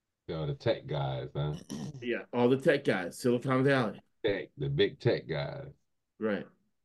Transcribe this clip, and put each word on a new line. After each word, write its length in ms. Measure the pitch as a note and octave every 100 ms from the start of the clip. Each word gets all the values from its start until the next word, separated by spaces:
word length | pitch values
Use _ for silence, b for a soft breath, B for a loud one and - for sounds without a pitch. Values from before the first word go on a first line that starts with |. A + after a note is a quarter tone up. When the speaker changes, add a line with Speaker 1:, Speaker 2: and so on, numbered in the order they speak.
| _ _ -
Speaker 1:
Yeah, 180 | D#2+ D2
the 80 |
tech 320 | C#2 - - B1+
guys, 420 | D2+ C#2 C2 C2
huh? 200 | C#2+ D2 D2+ -
Speaker 2:
<clears throat> 300 | C#2+ - C3
Yeah, 220 | A#2+ G#2 -
all 160 | B2 B2
the 80 | C3+
tech 280 | E3 C#3+
guys, 340 | C#3+ G2+ E2+ -
Silicon 460 | B2 A#2+ C3+ C3
Valley. 360 | C3+ C3+ G#2+ F#2+ - _
Speaker 1:
Tech, 260 | G#2 F#2+ - -
the 120 | C#2+
big 320 | C#2+ G2 -
tech 260 | A#2+ D#2+ C#2
guys. 380 | D2+ D2 C2+ C2+ - _ _ _ -
Speaker 2:
Right. 260 | G#2+ F#2+ - _ _ _